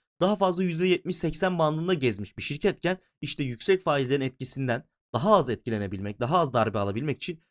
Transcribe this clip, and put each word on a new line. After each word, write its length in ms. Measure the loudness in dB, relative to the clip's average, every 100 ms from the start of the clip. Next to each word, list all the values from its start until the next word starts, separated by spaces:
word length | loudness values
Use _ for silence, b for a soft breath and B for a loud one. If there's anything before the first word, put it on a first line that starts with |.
| _ -2
Daha 160 | 0 2
fazla 260 | 0 0
yüzde 220 | -2 0 2
yetmiş, 300 | 2 0 -2
seksen 420 | -2 0 0 2
bandında 360 | 2 2 0
gezmiş 440 | 0 0 -2 -8 -8
bir 40 |
şirketken 560 | -8 -2 -2 0 -2 -4 _ _
işte 200 | -10 -6
yüksek 400 | -6 -4 2 2
faizlerin 380 | 2 0 2 0
etkisinden 640 | -2 -4 -6 -4 -2 -2 -6 _ _
daha 200 | -2 4 4
az 140 | 4
etkilenebilmek, 680 | -4 -4 -4 -4 -6 -8 -6
daha 180 | 0 2
az 140 | 2
darbe 260 | 2 2 0
alabilmek 380 | -2 -4 -4 -6
için 240 | -8 -10 _